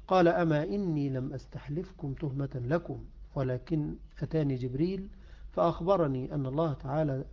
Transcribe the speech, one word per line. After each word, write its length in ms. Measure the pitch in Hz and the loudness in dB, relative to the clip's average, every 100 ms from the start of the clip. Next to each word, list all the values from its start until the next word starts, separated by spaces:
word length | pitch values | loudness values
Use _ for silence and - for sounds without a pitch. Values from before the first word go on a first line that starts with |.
| - | 2
قال: 200 | 185 170 | 6 8
"أما 360 | 180 165 151 | 6 4 4
إني 460 | 180 202 190 151 139 | 2 0 0 0 0
لم 240 | 131 135 | 0 -4
أستحلفكم 800 | 131 - 151 139 151 180 - 143 | -6 -10 -12 -6 -6 -6 -8 -8
تهمة 480 | 127 151 135 139 127 120 | -4 -4 -2 -4 -4 0
لكم، 400 | 165 170 117 113 - - 143 | 0 -2 -8 -10 -16 -8 -2
ولكن 600 | 127 127 - 156 151 165 - - | -2 -2 -2 -2 -2 -6 -14 -8
أتاني 360 | 147 160 143 127 | -2 2 2 0
جبريل 540 | 127 131 180 190 196 - - - - | -2 0 0 0 -8 -14 -18 -16 -4
فأخبرني 840 | - 170 160 170 190 147 131 135 151 | 2 2 2 2 4 4 0 -2 -2
أن 100 | 131 | 0
الله 280 | 143 165 | 2 0
تعالى 520 | 135 131 147 151 135 - | 0 -2 0 0 -2 -6